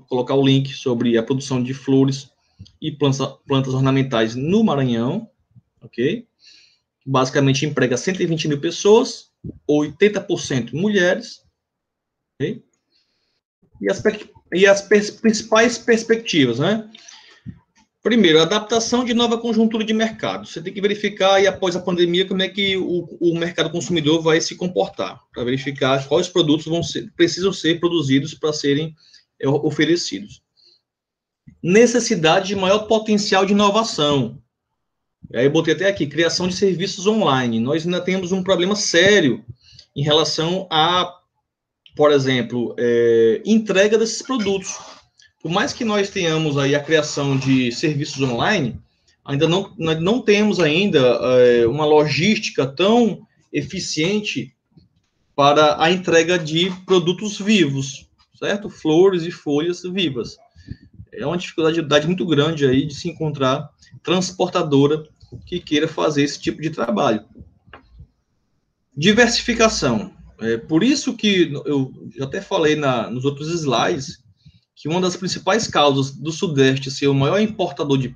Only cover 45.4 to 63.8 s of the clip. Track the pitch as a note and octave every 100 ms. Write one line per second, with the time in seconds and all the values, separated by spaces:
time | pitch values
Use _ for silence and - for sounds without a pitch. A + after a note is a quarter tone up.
45.4 | D#3+ F#3+ C#4 - A3+ G#3 G3 G3 E3+ D#3+
46.4 | D#3 C#3+ C#3 C#3+ C#3+ D#3+ D3 D3+ C#3 C3+
47.4 | C3 C3 B2 A#2 D#3+ C#3+ D3+ C3+ C3+ A#2
48.4 | E3 G#3 A#2 - - _ _ _ - C#3+
49.4 | D#3+ F3+ G3+ - D#3+ D#3+ E3+ B3+ - G#3
50.4 | G#3 F3+ D#3 D#3+ G3+ D#3 B2+ - B2 B2+
51.4 | B2 A#2+ A#2 C#3+ D3+ D3+ D3+ B2+ G3 G#3+
52.4 | - - C3+ - F#3+ A#3+ A3 - - _
53.4 | _ D3 C#3 F#3+ - D#3 E3 G#3 G#3 C3+
54.4 | C3+ _ _ _ _ _ _ _ _ -
55.4 | C#3+ D3 D3+ D3 D#3+ F#3 F3+ E3 E3 F3+
56.4 | D3+ D#3+ F#3+ F#3 - F#3 E3 F3 G#3+ G#3
57.4 | G3+ G#3+ C#3+ C3+ C3+ - - _ _ _
58.4 | D#3 G3+ G#3+ - D#3 D#3+ G3 F3+ E3+ E3+
59.4 | D3+ D3 E3+ F3 F3+ F#3+ E3 B2 G#2 -
60.4 | _ _ - - - - - - C3+ F3+
61.4 | - - D#3+ E3 C#3+ D3 D#3 F3+ F#3 C#3+
62.4 | D#3 D#3+ C#3 C3 D3+ - F3 D#3 D#3 C3+
63.4 | C3 C#3+ - _